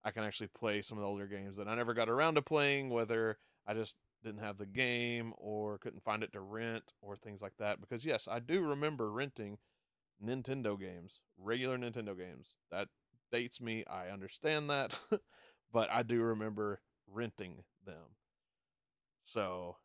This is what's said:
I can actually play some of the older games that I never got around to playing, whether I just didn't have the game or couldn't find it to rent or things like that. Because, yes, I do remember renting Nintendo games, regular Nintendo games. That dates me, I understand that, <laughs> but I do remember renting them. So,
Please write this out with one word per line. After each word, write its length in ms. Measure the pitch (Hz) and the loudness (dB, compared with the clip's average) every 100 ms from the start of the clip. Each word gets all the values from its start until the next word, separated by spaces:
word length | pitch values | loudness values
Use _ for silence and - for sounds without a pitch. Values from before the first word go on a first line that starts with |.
I 80 | 107 | -4
can 120 | 113 | -2
actually 240 | 107 - 107 | -2 -2 -6
play 340 | - 113 104 | -2 2 2
some 160 | 98 107 | 0 -2
of 40 | |
the 60 | 101 | -2
older 200 | 101 101 | -2 -4
games 300 | 101 98 98 | -6 -6 -6
that 100 | 101 | -2
I 80 | 113 | 0
never 180 | 120 | 2
got 160 | 113 113 | 4 4
around 260 | 120 160 156 | 6 6 6
to 60 | |
playing, 480 | 139 156 143 139 135 | 4 4 6 4 4
whether 500 | 117 113 113 113 110 _ _ - | 2 4 4 2 0 _ _ -4
I 80 | |
just 240 | 107 107 - _ _ | -2 -2 -6 _ _
didn't 180 | 113 104 | -8 -6
have 160 | 107 101 | -6 -6
the 80 | 101 | -6
game 680 | 104 127 120 120 120 113 - | 0 2 2 0 0 -4 -8
or 400 | 104 107 107 104 | -6 -2 -2 -4
couldn't 260 | 117 - | -8 -6
find 200 | 113 107 | -2 0
it 80 | 107 | -2
to 60 | 104 | -6
rent 520 | 95 110 117 113 - - | -8 -6 -4 -4 -8 -16
or 140 | 101 101 | -12 -12
things 260 | 110 101 | -10 -10
like 160 | 101 - | -10 -2
that. 240 | 104 104 | -2 -2
Because, 240 | 95 120 147 | -4 -4 0
yes, 220 | 117 - | 0 0
I 120 | 117 | -4
do 220 | 120 180 | 2 2
remember 500 | 160 143 151 143 110 | 4 2 0 0 0
renting 460 | 107 139 - 104 104 _ _ _ _ _ - | 0 -4 -4 -8 -8 _ _ _ _ _ -8
Nintendo 560 | 104 131 123 135 110 101 | -4 -2 -2 0 0 0
games, 420 | 95 87 90 - _ - | -4 -8 -12 -18 _ -10
regular 400 | 95 120 127 127 | -2 0 2 0
Nintendo 400 | 120 117 104 92 | -2 -4 -4 -6
games. 400 | 90 67 - - - | -8 -10 -16 -20 -6
That 180 | 87 101 _ _ _ - | -4 -4 _ _ _ -2
dates 300 | 120 120 - | -2 -2 -4
me, 240 | 120 110 - | -2 -2 -2
I 240 | 92 90 | -6 -6
understand 600 | 98 95 - 156 156 147 | -8 -10 -2 2 2 2
that, 280 | 143 127 - - | 2 0 -2 0
<laughs> 600 | 214 _ - - _ _ | 0 _ -20 -20 _ _
but 180 | 117 110 | 2 4
I 120 | 120 | 4
do 180 | 113 120 | 4 4
remember 580 | 117 110 107 104 104 101 _ _ - | 4 2 0 0 -2 -2 _ _ -12
renting 580 | 101 117 - 92 82 - _ 95 | -4 -4 -4 -10 -12 -18 _ -14
them. 300 | 82 82 98 _ _ _ _ _ _ _ _ _ _ | -14 -16 -20 _ _ _ _ _ _ _ _ _ _
So, 540 | - 113 95 90 87 87 | -6 -2 0 -2 -6 -10